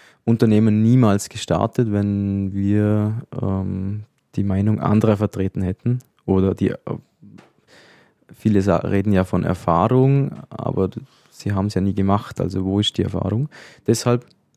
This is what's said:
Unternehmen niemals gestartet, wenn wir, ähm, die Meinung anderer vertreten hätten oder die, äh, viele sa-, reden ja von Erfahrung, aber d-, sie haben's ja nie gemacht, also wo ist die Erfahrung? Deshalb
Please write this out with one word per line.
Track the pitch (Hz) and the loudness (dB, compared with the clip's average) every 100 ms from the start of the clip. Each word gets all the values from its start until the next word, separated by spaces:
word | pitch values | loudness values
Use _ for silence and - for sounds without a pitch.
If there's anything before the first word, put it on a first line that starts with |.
| - _ - | -20 _ -2
Unternehmen | 117 117 107 110 107 | 2 4 4 4 4
niemals | 113 127 113 101 - | 4 4 4 2 -2
gestartet, | - - 85 110 - 117 | -10 -4 -2 0 0 0
wenn | 104 101 101 101 98 98 | 0 0 0 -2 -2 -4
wir, | 98 98 104 104 107 107 110 - - | -2 0 2 2 0 -2 -4 -8 -6
ähm, | 98 95 95 95 95 104 104 _ _ - | -4 -4 -4 -6 -6 -8 -12 _ _ -4
die | |
Meinung | 101 95 104 107 | -2 0 0 0
anderer | 95 107 110 101 | 2 2 2 2
vertreten | 104 101 95 - | -2 -2 -6 -4
hätten | 92 95 120 127 - _ - | -4 -4 -4 -4 -6 _ -2
oder | 95 95 95 | 2 2 0
die, | 98 | -2
äh, | - - - - _ 104 - - _ _ - - _ _ _ _ - | -2 -8 -12 -12 _ -20 -20 -20 _ _ -20 -20 _ _ _ _ -4
viele | 110 101 | 2 2
sa-, | 98 82 | 4 2
reden | 98 98 101 | 0 0 2
ja | 95 | 2
von | 92 90 | 2 0
Erfahrung, | 82 92 - 82 110 127 131 139 139 - - | -2 -2 0 2 2 4 4 2 0 -6 -16
aber | - - - 95 | -10 -6 -2 -4
d-, | - 139 _ _ | -6 -16 _ _
sie | - - | -10 -4
haben's | 101 104 92 | -2 -2 -2
ja | |
nie | 98 | -2
gemacht, | 98 98 101 - - | 0 0 0 -2 -6
also | 90 95 92 | -4 -4 -2
wo | 98 | -2
ist | 104 - | -2 -2
die | |
Erfahrung? | 95 90 95 107 151 - - - - | -4 -4 -4 -2 -4 -10 -20 -8 -2
Deshalb | 117 123 123 - _ _ | -2 0 -2 -4 _ _